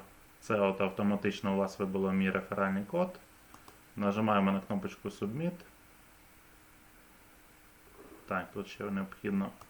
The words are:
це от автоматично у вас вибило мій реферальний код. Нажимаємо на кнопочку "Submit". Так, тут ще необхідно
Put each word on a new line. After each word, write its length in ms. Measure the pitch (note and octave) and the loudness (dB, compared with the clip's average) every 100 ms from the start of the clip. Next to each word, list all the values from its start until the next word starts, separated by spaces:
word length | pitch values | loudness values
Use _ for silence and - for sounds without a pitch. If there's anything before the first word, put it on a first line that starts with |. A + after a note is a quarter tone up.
| - - - - | -6 -20 -20 -20
це 200 | - G#2+ | -2 4
от 200 | G2 F#2+ | 4 4
автоматично 760 | F#2+ - G#2 G2+ G#2 F#2+ G2+ | 0 2 2 2 0 0 0
у 20 | G2 | 2
вас 220 | F#2+ - | 0 0
вибило 340 | F#2+ F#2+ F#2+ | -2 0 2
мій 180 | F#2+ F#2+ | 2 2
реферальний 540 | F#2+ F#2 G2+ G2 G2 | 0 -2 0 2 0
код. 340 | G#2 - F#3 - - - - - - - - - | 0 0 0 -2 -18 -20 -20 -20 -20 -20 -16 -2
Нажимаємо 560 | G2+ G2+ A2 G2+ G2 | 0 2 4 6 6
на 80 | G2 | 2
кнопочку 480 | - G2+ G2 - G2+ | 0 -4 -4 -8 -10
"Submit". 440 | - G2+ A#2+ E3+ F3+ - - - - - - - - - - - - - - - - - - - - - - - - - - - | -6 -4 -2 -4 -4 -14 -20 -20 -20 -20 -20 -20 -20 -20 -20 -20 -20 -20 -20 -20 -20 -20 -20 -20 -20 -20 -20 -20 -20 -20 -20 -4
Так, 240 | F#2+ F2+ | -4 -4
тут 160 | G2+ G2 | -8 -10
ще 160 | - | -8
необхідно 680 | G2+ G2 F#2+ - G2+ G2 G2 - - | -4 -4 -4 -6 -2 0 -2 -6 -10